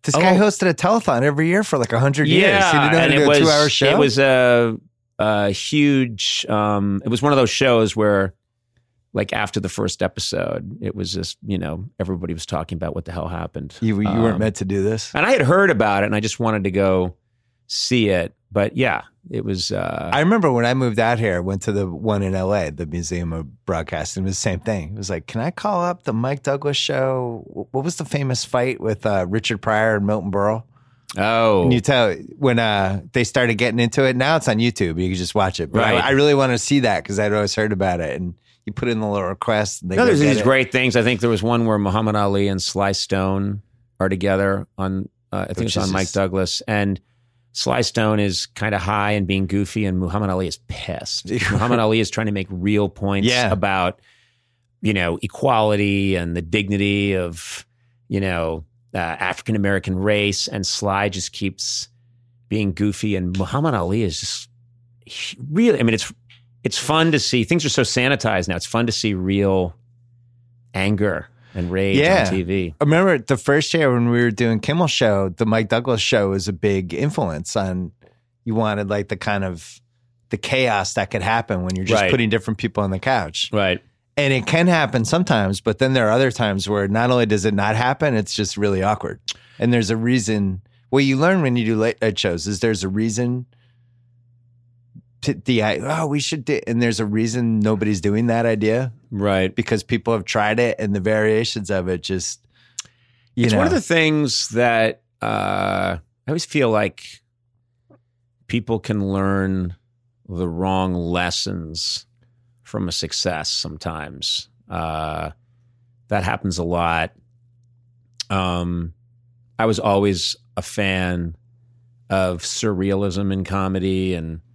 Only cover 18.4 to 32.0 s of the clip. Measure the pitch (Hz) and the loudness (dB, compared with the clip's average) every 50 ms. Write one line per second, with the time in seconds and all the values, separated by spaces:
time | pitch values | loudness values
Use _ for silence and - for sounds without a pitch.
18.4 | _ _ - 104 101 107 - 120 127 117 78 57 - - _ _ _ 170 - 110 | _ _ 0 0 0 0 0 0 0 0 0 -2 -6 -10 _ _ _ -8 -8 -6
19.4 | - 107 98 90 87 - 101 95 87 82 85 82 - 80 120 143 156 180 220 226 | -4 -4 -4 -4 -4 -4 -4 -4 -4 -4 -6 -6 -6 -2 0 2 2 2 2 2
20.4 | 180 147 127 120 117 120 127 131 127 120 107 113 113 117 120 113 113 104 90 87 | 2 2 2 2 2 2 2 0 0 0 0 2 2 2 2 2 0 0 0 0
21.4 | 87 95 98 95 - 117 101 101 98 92 85 69 - 110 104 101 98 95 95 95 | -2 -2 -4 -4 -4 -2 -2 -2 -2 -2 -6 -4 -2 -2 0 0 0 -2 -2 -2
22.4 | 92 95 104 101 85 73 76 73 87 78 78 87 82 78 90 87 87 82 82 82 | 0 0 0 0 -2 -4 -6 -8 -8 -6 -6 -6 -6 -4 -6 -6 -4 -6 -6 -8
23.4 | 78 65 62 _ _ - 90 80 82 - 90 78 80 - - 95 92 95 92 - | -10 -12 -16 _ _ -4 -4 -4 -4 -6 -6 -6 -6 -6 -6 -6 -4 -4 -4 -2
24.4 | - 107 92 90 - 110 107 95 78 80 104 107 98 95 92 82 - - - 113 | -2 -2 -4 -2 -4 -4 -4 -4 -6 -8 -10 -10 -8 -6 -6 -8 -8 -8 -6 -4
25.4 | 120 170 175 - - 214 202 175 175 175 175 180 _ 151 113 113 120 131 147 135 | -4 -4 -6 -4 -4 -2 -2 0 -2 -2 -4 -4 _ -4 -2 -2 -2 -2 -4 -4
26.4 | - 143 139 139 147 143 139 - - - 139 131 131 131 131 127 127 120 117 104 | -2 -4 -4 -2 -2 -4 -2 -2 -2 -2 -2 0 0 0 -2 -2 -4 -6 -8 -10
27.4 | - - - - - _ - 135 139 175 165 - 143 - - 147 139 131 127 120 | -14 -14 -12 -12 -12 _ -6 -4 -4 -4 -6 -8 -8 -4 -4 -2 -2 -2 -2 -4
28.4 | - - - 123 123 131 123 - - 110 104 95 - 110 101 95 92 90 98 110 | -4 -2 0 0 0 0 -2 -2 -2 -4 -4 0 0 0 0 2 0 0 -2 -2
29.4 | 101 - 117 98 - 113 107 107 110 113 107 104 101 101 107 107 87 101 92 101 | -2 -2 -4 -2 0 2 2 4 4 4 2 2 2 0 0 0 -2 -2 -2 0
30.4 | 101 104 110 113 117 _ _ _ _ _ _ _ _ - - 98 98 110 113 113 | 0 0 0 -2 -6 _ _ _ _ _ _ _ _ -10 -4 -2 0 2 4 4
31.4 | 113 113 104 95 87 127 123 117 95 - 139 127 | 4 6 6 6 4 4 4 4 4 4 4 4